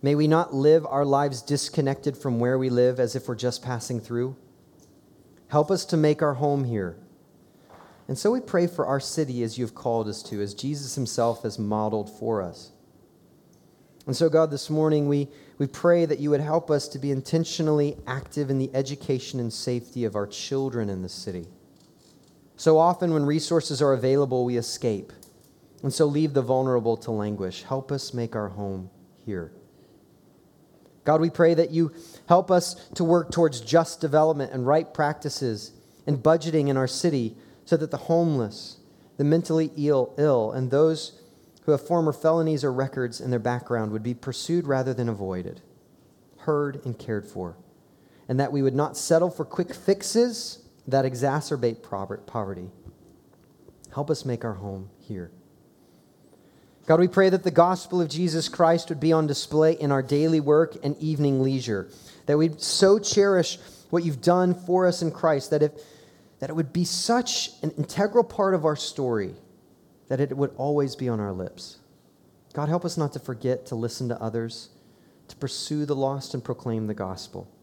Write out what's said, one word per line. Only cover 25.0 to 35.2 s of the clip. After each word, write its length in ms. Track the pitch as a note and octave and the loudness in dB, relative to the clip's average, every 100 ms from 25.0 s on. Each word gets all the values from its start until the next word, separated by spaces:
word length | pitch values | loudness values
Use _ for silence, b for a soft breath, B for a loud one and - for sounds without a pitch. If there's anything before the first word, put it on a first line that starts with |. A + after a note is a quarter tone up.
| - - - _ _ _ _ - | -6 -18 -20 _ _ _ _ -8
And 100 | C#3 | -6
so 140 | - D3+ | 0 2
leave 280 | C#3+ D#3 | 2 0
the 80 | C#3 | 0
vulnerable 540 | A#2+ C3 C3 B2 A2+ A2+ | 0 0 2 0 0 -2
to 120 | - | -2
languish. 520 | A2 G#2 G#2 F#2+ F2+ | -4 -2 -4 -6 -8
Help 300 | - C3+ C3+ | -8 -8 -4
us 200 | C#3 - | -6 -6
make 220 | A#2+ A#2 | -6 -6
our 140 | A#2 G#2 | -6 -6
home 420 | F#2+ G2+ F#2+ F#2 _ _ | -8 -8 -8 -12 _ _
here. 380 | _ - G2 E2 - - b b b b _ _ _ _ _ _ _ _ _ | _ -10 -10 -10 -16 -20 b b b b _ _ _ _ _ _ _ _ _
God, 180 | - D#3 | 0 2
we 80 | E3 | 2
pray 240 | - E3+ | 4 4
that 160 | E3 E3+ | 6 2
you 220 | D#3+ E3 B B B - | 2 0 B B B 4
help 240 | F3 F#3 | 4 6
us 260 | F#3 F3 - B | 2 2 -10 B
to 100 | - | -4
work 260 | E3+ F3 D#3+ | 4 4 2
towards 300 | - E3 B2+ | 2 2 2
just 400 | A2 E3 E3 - | 2 4 4 -2
development 520 | D#3+ D3 D#3 D3+ C3+ | 2 4 4 2 -2
and 140 | C3 B2 | -2 2
right 260 | D3+ D#3+ | 2 2
practices 800 | - D3 D3+ | -2 -2 -2